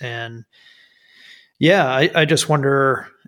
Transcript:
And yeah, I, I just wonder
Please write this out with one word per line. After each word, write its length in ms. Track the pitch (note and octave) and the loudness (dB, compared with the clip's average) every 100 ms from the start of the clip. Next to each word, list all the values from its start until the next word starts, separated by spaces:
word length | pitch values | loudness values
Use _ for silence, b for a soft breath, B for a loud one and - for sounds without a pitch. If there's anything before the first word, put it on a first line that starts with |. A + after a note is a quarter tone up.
And 420 | B2+ A#2 A#2 A#2 - b b b b b b b b b b - | -12 -10 -12 -14 -20 b b b b b b b b b b -2
yeah, 280 | D3+ F#3+ C3+ | 2 2 2
I, 240 | C3 D#3+ | 0 0
I 100 | E3 D#3 | 2 2
just 240 | D#3+ - | 0 0
wonder 580 | D3 C3+ C#3 C3+ A#2+ - _ | 0 0 2 0 -2 -6 _